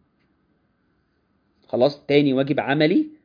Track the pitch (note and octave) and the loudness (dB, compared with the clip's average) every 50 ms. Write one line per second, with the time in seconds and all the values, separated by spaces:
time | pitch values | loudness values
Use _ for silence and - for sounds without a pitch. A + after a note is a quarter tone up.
0 | _ _ _ _ _ _ _ _ _ _ _ _ _ _ _ _ _ _ _ _ | _ _ _ _ _ _ _ _ _ _ _ _ _ _ _ _ _ _ _ _
1 | _ _ _ _ _ _ _ _ _ _ _ _ _ _ - A#2 B2+ C#3+ D3 - | _ _ _ _ _ _ _ _ _ _ _ _ _ _ -2 0 0 0 0 -4
2 | _ - C#3 D3 D3 C#3 B2+ C3 C#3 C#3 C#3+ B2 G#2 B2 C#3+ D#3 D3+ D#3+ F#3+ D#4 | _ 0 2 2 2 2 0 -2 -2 -2 -4 -4 -4 -2 0 0 0 2 0 0
3 | D4+ - - _ | -2 -4 -8 _